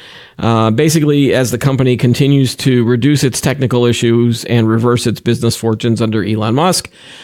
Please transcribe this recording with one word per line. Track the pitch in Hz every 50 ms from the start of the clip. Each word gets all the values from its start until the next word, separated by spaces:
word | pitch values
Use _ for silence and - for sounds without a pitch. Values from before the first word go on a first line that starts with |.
| - - - - - - _
Uh, | - - 113 117 110 110 113
basically, | 110 123 151 160 151 165 147 151 147 143 139 120 87
as | 127 127 110
the | 123
company | 110 - 139 135 127 131 127 123
continues | 110 - 123 120 - 143 139 143 139 135 117 -
to | - - 135 127 123 117
reduce | 113 123 120 120 147 147 131 143
its | 131 117 -
technical | - 135 131 139 131 110 123 123 120
issues | 120 117 - 120 117 117 117 120 120 117 - -
and | - 117 117 113 110
reverse | 110 113 113 120 120 120 -
its | 120 104 -
business | - 120 117 117 113 113 -
fortunes | - - 113 110 110 - 120 113 104
under | 113 113 107 110 90
Elon | 101 110 107 107 110 117
Musk, | 135 170 185 170 - - - _ - - - - -